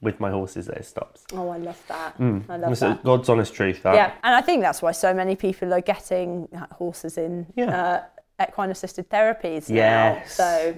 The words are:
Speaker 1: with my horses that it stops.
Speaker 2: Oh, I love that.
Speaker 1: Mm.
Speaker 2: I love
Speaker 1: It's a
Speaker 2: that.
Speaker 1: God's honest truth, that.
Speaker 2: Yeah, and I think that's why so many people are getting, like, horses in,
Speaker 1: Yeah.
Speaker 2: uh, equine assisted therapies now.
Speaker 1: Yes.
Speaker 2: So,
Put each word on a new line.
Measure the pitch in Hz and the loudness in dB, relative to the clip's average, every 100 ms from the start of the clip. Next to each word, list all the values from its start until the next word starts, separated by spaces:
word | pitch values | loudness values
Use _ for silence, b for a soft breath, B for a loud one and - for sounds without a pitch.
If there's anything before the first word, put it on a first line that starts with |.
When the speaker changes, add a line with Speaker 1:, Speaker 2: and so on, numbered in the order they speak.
Speaker 1:
with | 110 - | -4 -2
my | 101 | -2
horses | 95 95 - 87 | -2 -4 -8 -10
that | - | -10
it | - | -10
stops. | - - _ _ 185 | -12 -12 _ _ -8
Speaker 2:
Oh, | 175 | -8
I | 170 | -8
love | 170 170 - | -10 -14 -12
that. | 160 160 - | -10 -10 -2
Speaker 1:
Mm. | 127 98 107 | -2 -2 -4
Speaker 2:
I | 175 | -6
love | 135 | -4
Speaker 1:
It's | 120 | 0
a | 107 | 0
Speaker 2:
that. | 113 | 0
Speaker 1:
God's | 127 127 127 | 2 2 4
honest | 117 104 | 2 2
truth, | - 98 92 | 0 -2 0
that. | 95 208 | 4 6
Speaker 2:
Yeah, | 190 - | 4 0
and | 240 247 | 2 2
I | |
think | 254 320 | 4 2
that's | 175 - | 2 0
why | 165 | -2
so | 175 190 | 0 0
many | 185 185 190 | 2 0 0
people | 190 190 185 | -2 -2 0
are | 180 | 0
getting, | 180 196 - 185 175 175 160 | 0 -4 -2 -4 -2 -6 -8
like, | 175 - | -12 -14
horses | - 175 170 160 170 | -8 -8 -8 -10 -6
in, | 165 175 170 247 | -6 -6 -8 -4
Speaker 1:
Yeah. | 247 180 175 175 - - _ _ | -2 0 0 -2 -4 -20 _ _
Speaker 2:
uh, | 190 | -4
equine | - 190 | -2 -4
assisted | 190 185 - 180 | -4 -8 -10 -4
therapies | 208 220 220 175 160 120 | 2 2 2 -4 -6 0
now. | 110 | 4
Speaker 1:
Yes. | 110 113 113 107 - | 6 6 4 2 -6
Speaker 2:
So, | - 175 165 165 | 0 2 2 0